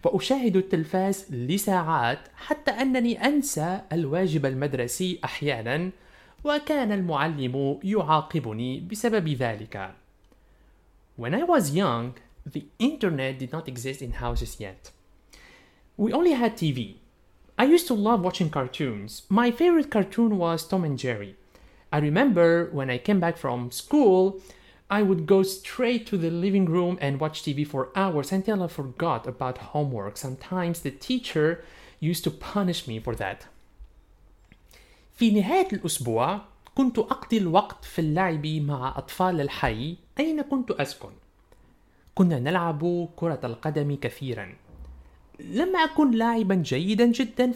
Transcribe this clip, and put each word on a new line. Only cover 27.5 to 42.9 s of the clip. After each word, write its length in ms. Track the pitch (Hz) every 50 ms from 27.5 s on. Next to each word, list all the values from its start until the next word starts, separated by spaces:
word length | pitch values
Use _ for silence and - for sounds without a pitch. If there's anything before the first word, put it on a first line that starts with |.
| 139
V 20 | 139 147 147 -
for 80 | 135 123 - - 196
hours 300 | 196 190 165 147 139 - 190
until 260 | 190 190 220 214 196 180
I 60 | 165 - -
forgot 420 | 139 131 123 - 170 170 135 113 - 127 113
about 320 | - 135 127 127 - 107 - -
homework. 420 | 151 147 139 127 110 98 104 104
Sometimes 600 | - - 131 131 131 - - 185 185 175 170 165 165
the 140 | - 143 139 - -
teacher 400 | - 254 247 247 - - 160 151 156 170 170 - - - - - - - _ 156 156
used 140 | 175 - -
to 60 | 156
punish 500 | - - - - - 208 196 180 170 - - 127
me 60 | 110 110 113
for 80 | 123 113 - 104
that. 160 | 92 104 - - - - - - _ _ _ - - - - _ _ - _ - - - _ _ _ - _ _ _ - - - _ _ _ _ _ _
في 180 | - 233 226
نهاية 360 | 208 208 185 214 330 381 370 381 214
الأسبوع، 680 | 185 - 175 - - 123 120 113 110 120 151 196 208 - - - _ _ - _
كنت 240 | - 269 247 233 226
أقضي 380 | 214 - 262 - - - 233
الوقت 480 | 226 196 170 156 165 - - - - -
في 140 | - - -
اللعب 480 | 165 156 151 175 190 180 160 156 147
مع 500 | 156 156 156 147 143 147 131 123 131 131
أطفال 440 | 139 - - - - 180 185 175 156
الحي 560 | 139 - - - - 127 110 110 127 156 175 - _ _ _ -
أين 220 | 294 320 311 302
كنت 300 | 285 285 277 262 240 -
أسكن. 400 | - - 143 - - - - - - - _ _ _ _ _ _ _ _ - _ _ _ _ _ _ _ _ - _
كنا 240 | - 185 175 160 127
نلعب 720 | 120 147 175 185 170 170 160 143 165 175